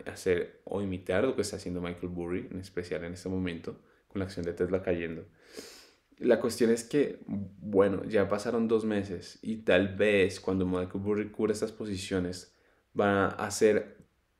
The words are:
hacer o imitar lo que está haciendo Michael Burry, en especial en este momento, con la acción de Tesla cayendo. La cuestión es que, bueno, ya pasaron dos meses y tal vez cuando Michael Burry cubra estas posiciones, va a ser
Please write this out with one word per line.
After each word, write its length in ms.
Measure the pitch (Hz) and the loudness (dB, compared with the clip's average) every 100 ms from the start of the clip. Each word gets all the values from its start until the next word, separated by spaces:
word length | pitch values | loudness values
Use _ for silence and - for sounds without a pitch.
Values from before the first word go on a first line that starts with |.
| - | -12
hacer 540 | - 95 87 - - | -4 0 2 0 -8
o 180 | - 101 | -8 -4
imitar 420 | 101 92 - 92 | -4 -4 0 2
lo 100 | 131 | 2
que 60 | 127 | 0
está 160 | - 95 | -2 -4
haciendo 240 | 90 87 | -6 -6
Michael 280 | 87 87 90 | -6 -6 -6
Burry, 400 | 87 87 90 - | -6 -4 -4 -6
en 80 | 92 | -10
especial 460 | 92 - 90 82 | -8 -8 -6 -6
en 100 | 85 | -6
este 160 | 90 92 | -8 -4
momento, 500 | 95 92 82 - - _ _ _ | -2 -2 -4 -10 -12 _ _ _
con 120 | 101 | -6
la 60 | 95 | -6
acción 180 | - | -4
de 80 | 85 | -6
Tesla 300 | 82 90 92 | -2 0 0
cayendo. 440 | 92 87 82 82 - _ _ - - - - _ _ - | 0 -2 -2 -6 -12 _ _ -18 -18 -20 -20 _ _ -4
La 220 | 123 113 | 2 4
cuestión 300 | 120 104 117 | 2 2 4
es 140 | 117 | 4
que, 360 | - 147 135 - - | 2 0 0 -2 -8
bueno, 800 | 101 95 - 104 98 101 92 | -6 -6 -10 -2 4 4 4
ya 240 | - 107 95 | 0 2 2
pasaron 400 | 104 117 117 113 | 0 0 0 2
dos 160 | 113 | 2
meses 540 | 107 104 98 87 - - | 2 -2 -2 -8 -10 -14
y 160 | - 110 | -8 -6
tal 380 | - 92 98 95 | 4 4 4 2
vez 440 | 104 101 95 - | 4 6 4 2
cuando 260 | - 95 92 | -2 0 2
Michael 360 | 90 92 98 | 0 -2 -4
Burry 280 | 101 104 107 | -2 -2 -2
cubra 220 | - 107 | -2 0
estas 200 | 107 110 | 0 -2
posiciones, 800 | - 110 95 - 95 90 90 - _ _ _ _ - | -6 -6 -6 -2 -2 -2 -6 -14 _ _ _ _ 0
va 280 | 101 98 95 | 2 4 2
a 240 | - 104 | 0 -4
ser 460 | - 110 104 - - - _ _ | 4 4 4 0 -14 -20 _ _